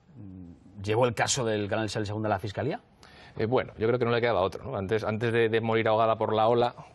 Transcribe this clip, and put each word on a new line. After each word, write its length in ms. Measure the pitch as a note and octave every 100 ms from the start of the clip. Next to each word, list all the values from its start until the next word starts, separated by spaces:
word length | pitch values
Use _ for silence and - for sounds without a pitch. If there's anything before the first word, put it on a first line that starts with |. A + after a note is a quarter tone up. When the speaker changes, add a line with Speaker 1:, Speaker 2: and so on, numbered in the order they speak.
| _ C#3
Speaker 1:
mm, 680 | G2+ F#2 F2 F2 - G#2
llevó 240 | G2+ G#2+ B2
el 80 |
caso 300 | A2+ A#2 C#3+
del 240 | A2+ G#2+ G2+
canal 180 | A2 A2
Isabel 200 | A#2 G#2
segunda 200 | G#2+ G#2+
a 40 |
la 80 | G2
Fiscalía. 400 | G#2 - A2+ A3+ _ _ - - - -
Speaker 2:
Eh, 80 | A2
bueno, 260 | B2 - -
yo 80 | A2
creo 100 | B2
que 80 |
no 60 | A#2
le 100 | A#2
quedaba 200 | A#2+ G2
otro, 240 | F#2+ -
¿no? 120 | G#2 A#2+
Antes, 280 | F#2+ A2
antes 280 | F2+ G#2+ A#2
de, 160 | A#2 A2+
de 120 | A2
morir 260 | A2+ A2+ A2
ahogada 300 | A2 A2+ A2
por 180 | G#2+
la 140 | A2 A2
ola, 260 | A#2+ A#2+ - -